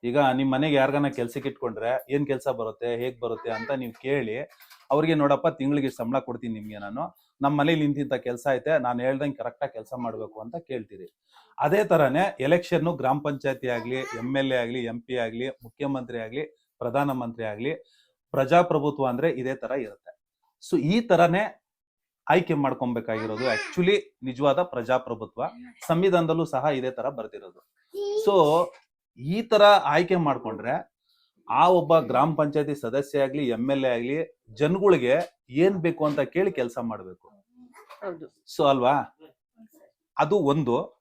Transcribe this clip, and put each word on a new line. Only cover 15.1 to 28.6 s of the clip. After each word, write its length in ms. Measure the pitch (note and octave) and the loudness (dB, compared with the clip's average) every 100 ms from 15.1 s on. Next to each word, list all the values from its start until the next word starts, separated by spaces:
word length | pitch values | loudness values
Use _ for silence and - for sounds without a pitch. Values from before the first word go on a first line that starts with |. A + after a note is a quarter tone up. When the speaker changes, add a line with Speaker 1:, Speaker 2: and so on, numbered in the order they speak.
| B2+ | -4
Speaker 1:
ಆಗ್ಲಿ, 320 | A2+ A#2 B2+ | -4 -4 -8
ಮುಖ್ಯಮಂತ್ರಿ 720 | - A#2 _ C#3+ C3+ B2 A#2+ | -10 -20 _ -6 -4 -6 -10
ಆಗ್ಲಿ, 220 | A2+ B2 D3+ _ _ _ | -8 -8 -10 _ _ _
ಪ್ರಧಾನಮಂತ್ರಿ 680 | A#2+ B2 C#3+ C3 A#2+ A#2 | -4 -2 -2 -2 -6 -8
ಆಗ್ಲಿ, 300 | A2 G#2 B2 D#3 - _ _ _ _ | -8 -6 -6 -6 -12 _ _ _ _
ಪ್ರಜಾಪ್ರಭುತ್ವ 720 | - C3+ E3+ F3 D#3 C#3+ C#3+ C3+ | -2 4 6 6 2 0 -2 -4
ಅಂದ್ರೆ 240 | A#2+ D#3+ | 0 -2
ಇದೇ 260 | B2+ B2+ C3 | -2 -6 -6
ತರ 160 | A2+ | -6
ಇರುತ್ತೆ. 480 | C3+ A2 G2+ - - _ _ _ _ - | -6 -8 -14 -20 -20 _ _ _ _ -2
So, 120 | E3+ | 0
ಈ 200 | C#3+ G#3+ | 2 0
ತರನೇ 640 | A#3 E3+ E3+ F3 G#3+ - _ _ _ _ _ _ - | 2 4 6 4 -2 -6 _ _ _ _ _ _ 2
ಆಯ್ಕೆ 240 | E3+ F3 | 2 2
ಮಾಡ್ಕೊಬೇಕಾಗಿರೋದು 880 | D#3 C#3 B2+ B2 A#2+ A2+ A2+ A2 A2 | 0 0 -2 -2 -4 -4 -4 -4 -4
actually 580 | B2+ A2 - - F3+ G3+ - _ | -2 -2 -4 0 2 2 0 _
ನಿಜವಾದ 400 | B2+ B2+ C#3+ C3+ | -10 0 2 2
ಪ್ರಜಾಪ್ರಭುತ್ವ. 800 | F3+ B2+ A#2 B2+ B2 A2+ G#2+ - D3 A#3 - - - | 0 -4 0 0 0 -8 -10 -8 -8 -8 -20 -18 -2
ಸಂವಿಧಾನದಲ್ಲೂ 580 | E3 G3 F3 E3 D#3+ D#3+ | 2 4 2 2 0 0
ಸಹ 180 | C3 | -2
ಇದೇ 280 | C#3+ C#3 B2+ | -2 -2 -4
ತರ 180 | C3 A#2+ | -4 -6
ಬರ್ದಿರೋದು. 600 | A#2+ G#2+ G#2 G2 - _ _ _ G4 G4+ G#4 A4 | -6 -12 -12 -20 -20 _ _ _ -10 -4 0 4
So, 400 | G3 D3+ D#3+ | 6 6 4